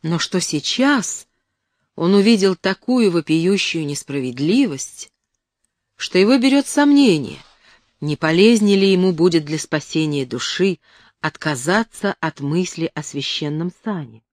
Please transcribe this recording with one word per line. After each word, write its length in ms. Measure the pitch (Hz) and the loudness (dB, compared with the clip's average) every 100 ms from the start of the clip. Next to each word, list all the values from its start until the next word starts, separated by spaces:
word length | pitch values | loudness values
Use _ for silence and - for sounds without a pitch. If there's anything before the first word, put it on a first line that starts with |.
Но 160 | 160 170 | -4 -4
что 200 | - 185 | -2 -4
сейчас 880 | - 151 - - 269 277 190 - - _ _ _ _ _ _ - | -4 -6 -4 0 0 0 -2 -12 -16 _ _ _ _ _ _ -4
он 180 | 165 | 2
увидел 420 | 202 196 226 190 185 | 4 4 4 2 0
такую 560 | 190 190 - 254 214 | -4 -4 -2 2 2
вопиющую 760 | 170 151 160 175 196 - 170 147 | 0 0 0 2 0 -2 -4 -6
несправедливость, 1300 | 143 - 143 127 123 151 233 254 139 - - - _ _ _ _ _ _ _ _ _ | -8 -8 -6 -6 -4 0 2 0 -2 -12 -16 -20 _ _ _ _ _ _ _ _ _
что 200 | - 185 | -2 2
его 200 | 202 269 | 4 4
берет 300 | 262 277 269 | 4 2 0
сомнение, 720 | - 294 285 269 160 127 73 - _ _ _ _ _ | 2 4 6 6 2 -2 -14 -20 _ _ _ _ _
не 160 | 147 147 | -6 -2
полезнее 600 | 156 165 214 233 208 196 | 0 4 6 6 4 4
ли 140 | 196 | 4
ему 200 | 185 185 | 4 2
будет 320 | 160 180 165 | 2 2 2
для 160 | 147 156 | -2 -8
спасения 680 | - 156 - 160 156 143 127 | -4 -6 -4 -4 -2 -4 -6
души 540 | 123 - - 196 175 _ _ _ _ | -8 -8 -2 -2 -2 _ _ _ _
отказаться 960 | 160 - 156 135 139 202 226 - 202 - | -8 -6 -6 -4 -2 -2 -2 -6 -6 -4
от 180 | 160 - | -8 -6
мысли 500 | 143 165 185 - 165 - | -4 -2 -4 -6 -8 -8
о 80 | |
священном 720 | 147 143 135 - 151 151 175 - | -10 -10 -8 -6 -6 -6 -8 -8
сане. 400 | 226 190 127 113 _ | -10 -8 -10 -18 _